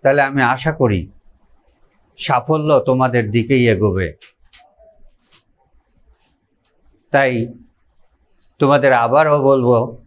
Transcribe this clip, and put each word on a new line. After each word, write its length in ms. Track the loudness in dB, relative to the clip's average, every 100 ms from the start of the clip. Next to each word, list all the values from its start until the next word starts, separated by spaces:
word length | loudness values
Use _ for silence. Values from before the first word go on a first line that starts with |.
তাহলে 200 | 0 0
আমি 200 | 0 0
আশা 300 | -2 -2 -4
করি 400 | -2 -2 -2 -6 -18 _ _ _ _ _ _ _ _ _ _
সাফল্য 640 | -4 -4 -2 -4 2 0
তোমাদের 500 | 2 0 0 0 -2
দিকেই 380 | -4 0 0 2
এগোবে। 440 | 2 0 -2 -6 -10 -20 _ _ -20 _ _ _ _ -20 _ _ -20 _ _ _ _ _ _ _ _ _ _ _ _ _ _ _ _ _
তাই 360 | -2 0 -2 -8 -12 -20 _ _ _ _ _ _ _ _ _
তোমাদের 340 | 0 2 2
আবারও 500 | 2 2 2 2 2
বলবো 600 | 2 2 2 0 0 -10